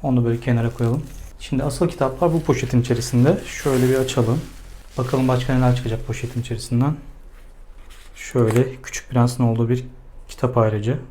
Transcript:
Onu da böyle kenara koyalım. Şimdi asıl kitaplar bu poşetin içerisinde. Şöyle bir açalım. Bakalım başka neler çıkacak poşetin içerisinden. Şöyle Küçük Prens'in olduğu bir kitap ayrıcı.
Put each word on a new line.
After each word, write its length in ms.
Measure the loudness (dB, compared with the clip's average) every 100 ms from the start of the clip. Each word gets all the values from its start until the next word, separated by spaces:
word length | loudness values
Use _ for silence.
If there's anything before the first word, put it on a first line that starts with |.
Onu 180 | 2 2
da 40 |
böyle 160 | 2 0
kenara 300 | 0 0 0
koyalım. 320 | 0 0 0 -4 -12 -16 -16
Şimdi 220 | -6 -2
asıl 260 | -2 0 -2
kitaplar 440 | 0 -2 2 0
bu 100 | 0
poşetin 380 | 2 0 2 0
içerisinde. 580 | 2 0 0 4 4 4 0
Şöyle 420 | -4 0 2 4
bir 60 |
açalım. 460 | 4 2 2 2 0 -2 -14 -18 -18 -14 -6
Bakalım 300 | -2 2 2
başka 260 | 2 2
neler 220 | 4 4 4
çıkacak 300 | 0 -4 -4
poşetin 340 | -6 -4 -6
içerisinden. 540 | -4 -6 -2 0 0 0 -8 -18 -20 -20 -20 -20 -20 -20 -20 -20 -20
Şöyle 600 | -16 -4 2 4 4 2 -2
Küçük 280 | -12 -12 -4
Prens'in 340 | 2 2 2
olduğu 240 | 0 2 0
bir 160 | 0 -4 -14 -20 -18 -18
kitap 300 | -4 0 2
ayrıcı. 400 | 2 2 -2 -2 -6